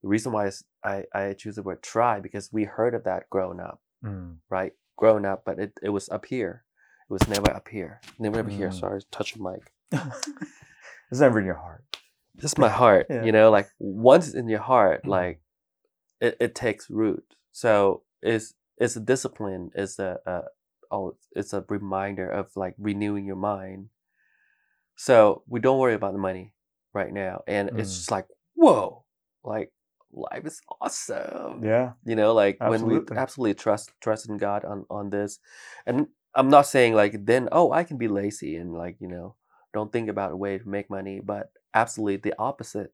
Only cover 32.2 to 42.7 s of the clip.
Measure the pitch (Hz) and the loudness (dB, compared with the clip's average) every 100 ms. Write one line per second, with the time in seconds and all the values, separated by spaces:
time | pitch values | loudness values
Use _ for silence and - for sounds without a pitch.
32.2 | 107 113 101 98 113 113 113 113 - 113 | 4 6 4 2 0 0 2 0 0 -6
33.2 | 131 - 117 101 - 104 - _ - 110 | -6 -2 -2 0 0 -2 -2 _ -4 -4
34.2 | - 104 101 104 - 101 - 104 101 101 | -4 -6 -4 -4 -6 -12 -10 -10 -6 -4
35.2 | 104 - _ - - - - 123 151 _ | -4 -8 _ -20 -20 -14 -4 -2 -2 _
36.2 | _ - 135 143 143 139 120 110 104 104 | _ 2 8 8 8 4 4 6 2 0
37.2 | 101 123 123 151 170 143 175 143 117 98 | 2 2 2 2 4 2 -2 -4 -2 -2
38.2 | 101 107 71 82 87 85 87 85 90 90 | -4 -6 -10 -10 -10 -10 -10 -12 -14 -12
39.2 | 87 - _ _ _ 101 107 117 110 101 | -14 -18 _ _ _ -8 -4 -4 -4 -4
40.2 | 98 85 98 98 101 101 101 98 98 98 | -4 -4 -6 -6 -6 -8 -8 -10 -8 -10
41.2 | 98 104 101 _ _ 110 117 - 107 98 | -8 -8 -10 _ _ -2 -2 -2 -4 -2
42.2 | 104 - 117 139 113 | -4 -4 -6 -6 -10